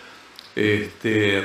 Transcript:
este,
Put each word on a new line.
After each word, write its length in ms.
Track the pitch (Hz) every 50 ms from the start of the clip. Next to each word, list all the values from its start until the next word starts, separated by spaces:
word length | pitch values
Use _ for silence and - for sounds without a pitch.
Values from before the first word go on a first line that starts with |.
| - - - - - - - - - - -
este, 880 | - 107 107 107 104 104 - - - - 113 110 107 104 101 98 98